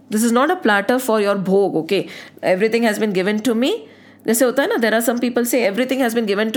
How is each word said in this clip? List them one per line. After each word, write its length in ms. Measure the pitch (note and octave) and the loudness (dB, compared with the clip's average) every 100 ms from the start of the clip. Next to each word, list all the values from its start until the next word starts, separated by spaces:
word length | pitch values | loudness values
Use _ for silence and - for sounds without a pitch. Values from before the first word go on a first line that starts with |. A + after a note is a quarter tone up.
| - | -6
This 140 | G#3+ | -2
is 80 | A#3 | 2
not 180 | A#3 D4 | 2 2
a 60 | F4+ | 2
platter 440 | A#3+ G3+ G3+ B3+ | 2 2 2 0
for 200 | C4 A3 | 0 0
your 160 | G3+ G3 | 0 0
bhog, 400 | F#3 F#3+ G3 E3 | 0 2 2 0
okay? 320 | D#3 G3 - - - - | -2 -2 -2 -10 -20 -6
Everything 420 | - F#3 A3 A#3 | -2 0 2 2
has 140 | A#3 G#3 | 0 0
been 140 | G#3+ | -2
given 280 | F#3+ F#3 G#3+ | 0 0 0
to 120 | G#3+ | 0
me. 360 | A3+ C4+ A4+ - - - - - | 0 0 -2 -8 -20 -20 -8 -2
जैसे 200 | A#3 B3+ | 2 2
होता 180 | B3 | 2
है 60 | D#4 | 0
ना, 80 | A4 | 0
there 140 | A3+ | 0
are 80 | A3 | 0
some 180 | A#3+ A#3+ | 0 -2
people 240 | B3 A#3+ | -2 -2
say, 200 | A#3+ C4 G3+ | 0 0 0
"Everything 340 | G3+ B3+ C4 | 0 -2 0
has 140 | B3 | 0
been 120 | A#3 A3 | 0 0
given 260 | G3+ A3 | 0 0